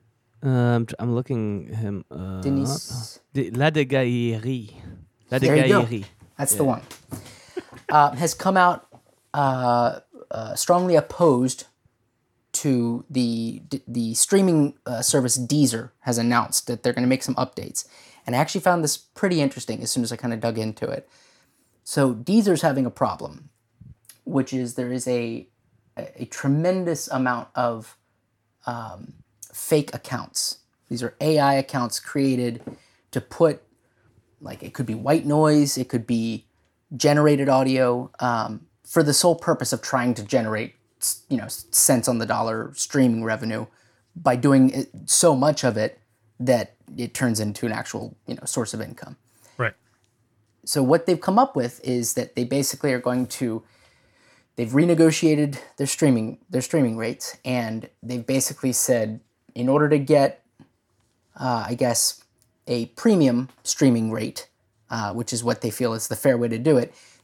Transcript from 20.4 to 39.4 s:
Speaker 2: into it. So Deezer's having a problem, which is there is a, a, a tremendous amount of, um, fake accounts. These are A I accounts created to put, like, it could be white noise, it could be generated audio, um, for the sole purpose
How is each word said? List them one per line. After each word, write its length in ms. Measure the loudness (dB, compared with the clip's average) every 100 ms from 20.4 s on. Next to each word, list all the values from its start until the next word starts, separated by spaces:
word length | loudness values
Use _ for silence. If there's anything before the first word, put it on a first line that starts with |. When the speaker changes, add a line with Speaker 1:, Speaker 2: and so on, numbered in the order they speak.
| -4 -2
Speaker 2:
into 300 | -6 -6 -8
it. 220 | -8 -12 _ _ _ _ _ _ _
So 300 | -6 0 0
Deezer's 480 | 0 2 2 4 2
having 240 | 2 0 -2
a 60 |
problem, 580 | -2 -2 -4 -10 -16 -20 _ _ _ -20 -20 _ -18
which 300 | -4 -2 -2
is 220 | -4 -6 -6
there 160 | -6
is 160 | -4 -2
a, 400 | -2 -4 -8 -14 _ _ _ _ -16
a, 240 | -14 -12
a 20 | -14
tremendous 840 | -4 0 0 2 0 -2 -4 -4
amount 400 | -2 -2 -2 -6 -4
of, 420 | -2 -4 -10 _ _ _ _ _ _ _ -10
um, 480 | -10 -10 -14 -20 -20 _ -20 -20
fake 420 | -10 0 0 0 -8
accounts. 640 | -10 -10 -8 -8 -6 -8 _ _ -12
These 120 | -8
are 120 | -8 -4
A 200 | 0 4
I 160 | 4 2
accounts 440 | 0 -4 -4 -6
created 640 | -6 -2 0 0 -2 -6 -12 -18 _ _ _
to 80 | -8
put, 420 | -6 2 2 2 _ _ _ _ _ _ _ _
like, 200 | -16 -16
it 100 | -12
could 120 | -8 -6
be 80 | -4
white 300 | 2 2 2
noise, 520 | 2 6 4 4 0
it 120 | -2
could 160 | -4 -2
be 380 | -2 -2 -6 -10 _ _ _ -14 0
generated 540 | 4 6 6 4 4
audio, 640 | 4 4 2 2 0 -4 -4
um, 460 | -2 -2 -4 -8 -16 _ -2
for 180 | 2
the 100 | 2
sole 220 | 4 4
purpose 380 | 2